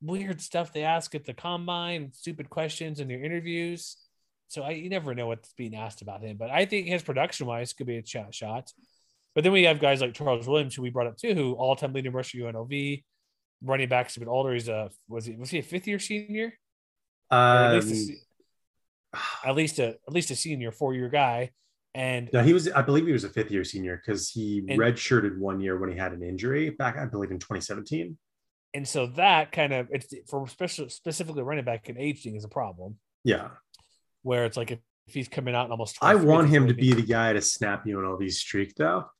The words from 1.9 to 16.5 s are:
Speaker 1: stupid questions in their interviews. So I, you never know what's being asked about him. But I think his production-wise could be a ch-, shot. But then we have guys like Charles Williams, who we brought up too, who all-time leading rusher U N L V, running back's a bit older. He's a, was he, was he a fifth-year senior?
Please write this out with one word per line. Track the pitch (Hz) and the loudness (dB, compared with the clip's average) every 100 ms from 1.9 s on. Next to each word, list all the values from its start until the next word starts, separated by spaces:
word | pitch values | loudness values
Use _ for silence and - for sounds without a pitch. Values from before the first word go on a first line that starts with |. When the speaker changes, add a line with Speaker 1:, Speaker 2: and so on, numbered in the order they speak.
| 170 139 | -6 -8
Speaker 1:
stupid | - - 156 135 | -12 -12 -12 -10
questions | - 160 156 160 147 | -6 -6 -6 -8 -8
in | 135 | -8
their | 127 | -8
interviews. | 147 170 170 170 170 170 - - _ _ _ _ _ | -6 -6 -6 -6 -6 -8 -12 -18 _ _ _ _ _
So | 151 | -10
I, | 143 | -8
you | 160 175 | -8 -6
never | 190 151 | -6 -4
know | 123 117 | -4 -4
what's | 113 - | -6 -10
being | - 117 110 | -12 -10 -8
asked | 110 - | -12 -12
about | 101 98 | -14 -12
him. | 110 104 | -12 -8
But | 113 | -2
I | 147 196 | 0 2
think | 202 175 | 0 -2
his | 180 | -4
production-wise | 160 131 147 - 127 117 120 | -2 0 0 -2 -6 -6 -8
could | - 123 | -8 -6
be | 117 | -6
a | |
ch-, | 110 123 101 | -8 -10 -10
shot. | - 107 113 - - _ _ _ _ _ | -10 -8 -8 -10 -20 _ _ _ _ _
But | - | 2
then | 170 | 6
we | 196 | 8
have | 175 151 | 8 6
guys | 143 139 | 4 4
like | 127 | 0
Charles | 117 147 120 117 | -2 0 0 2
Williams, | 151 139 | 0 0
who | 127 | -4
we | 123 | -4
brought | 123 120 | -2 -2
up | 110 | -2
too, | 233 | -2
who | 185 131 123 | 0 0 0
all-time | 131 131 135 | 0 0 0
leading | 135 131 | -4 -4
rusher | 131 127 123 | -6 -8 -8
U | 117 | -8
N | 113 | -8
L | |
V, | 120 143 143 143 - _ _ _ _ _ | -6 -4 -4 -4 -10 _ _ _ _ _
running | 127 135 127 | -2 0 2
back's | 123 123 - | 2 0 -6
a | |
bit | 117 | -4
older. | 127 135 | 0 0
He's | 123 117 | -2 -2
a, | 107 104 - - | -4 -6 -12 -12
was | 117 113 | -10 -10
he, | 113 | -10
was | 127 | -6
he | 175 | -6
a | |
fifth-year | 127 175 208 202 | -6 -8 -6 -6
senior? | - 208 208 214 226 | -6 -8 -6 -8 -8